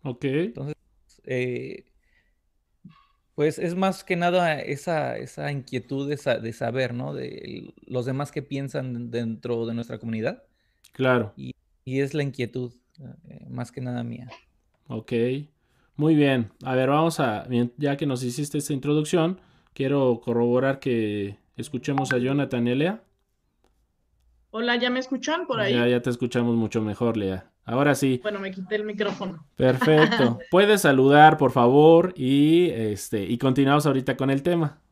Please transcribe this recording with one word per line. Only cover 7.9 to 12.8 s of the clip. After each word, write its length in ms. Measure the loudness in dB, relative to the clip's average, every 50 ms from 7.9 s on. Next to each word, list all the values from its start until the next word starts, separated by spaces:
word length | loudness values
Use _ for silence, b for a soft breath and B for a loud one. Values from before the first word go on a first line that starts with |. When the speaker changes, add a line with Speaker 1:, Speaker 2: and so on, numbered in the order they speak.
| -6 -6 -4
Speaker 2:
demás 260 | -4 -4 -6 -6 -6
que 100 | -8 -10
piensan 680 | -10 -8 -8 -8 -8 -6 -6 -8 -6 -6 -8 -8 -8 -6
dentro 540 | -6 -4 -4 -4 -6 -8 -6 -6 -4 -4 -4
de 80 | -4 -6
nuestra 260 | -6 -8 -8 -10 -10
comunidad. 440 | -8 -6 -4 -2 -4 -4 -4 -6 _ _ _ _ _ _ _ _ _ -20 _
Speaker 1:
Claro. 400 | -2 2 2 2 2 0 -2 -8
Speaker 2:
Y, 180 | -14 -16 -16 -16 _ _ _ _ _ _
y 160 | -6 -2 -2
es 140 | -2 -2 -2
la 100 | -4 -4
inquietud, 500 | -4 -4 -6 -6 -6 -4 -8 -8 -8 -12 _